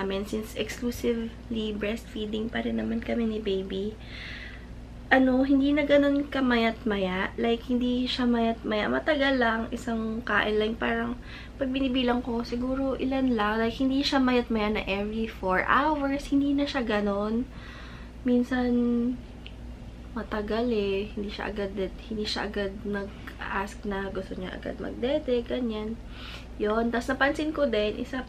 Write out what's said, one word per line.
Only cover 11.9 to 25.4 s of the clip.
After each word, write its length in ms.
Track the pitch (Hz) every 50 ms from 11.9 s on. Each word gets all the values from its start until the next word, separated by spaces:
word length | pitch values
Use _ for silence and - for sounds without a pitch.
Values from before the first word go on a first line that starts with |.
| 247 262 254 240 240 247
ko, 240 | 247 262 233 233 240
siguro 480 | - 233 240 247 262 262 269 269 269 254
ilan 400 | - - 262 269 269 262 254 247
lang. 240 | 220 208 208 214 226
Like, 240 | 226 226 226 -
hindi 240 | 269 262 262 269 285
siya 160 | 285 294 277
mayat-maya 480 | 262 254 247 247 240 - 226 220 208 208 214 202
na 80 | -
every 400 | - 190 196 202 208 214 226 220
four 400 | 220 - - - 185 185 185 -
hours. 640 | - - 247 285 311 311 294 277 277 277 285 285 -
Hindi 240 | 285 277 277 285 285
na 160 | 277 285 285
siya 160 | - 277 240
ganun. 640 | 220 220 208 208 208 202 202 208 214 220 233 254 269 - - - - - - - - - - - - - -
Minsan, 960 | - 254 247 247 247 - 262 254 247 247 240 240 240 240 240 240 233 247 254 240 - - - - - - - - - - - - - - - - - - -
matagal 560 | 233 208 - - 214 208 208 214 220 240 247
eh. 400 | 233 208 202 196 196 190 208 208 - -
Hindi 160 | 202 202 -
siya 160 | - - -
agad, 240 | 202 208 202 196 196 202 190 185 - - -
hindi 200 | - 220 214 214 214
siya 160 | - 214 -
agad 320 | 208 208 208 202 196 196 214 -
nag-ask 960 | 202 202 202 202 196 - - - - - - - - - 196 196 208 - - - 208
na 240 | 202 196 196 196 190
gusto 240 | 185 190 - 190 185
niya 240 | 185 180 - -
agad 160 | - - - -
magdede, 640 | - - - 208 226 247 294 311 302 - 247 240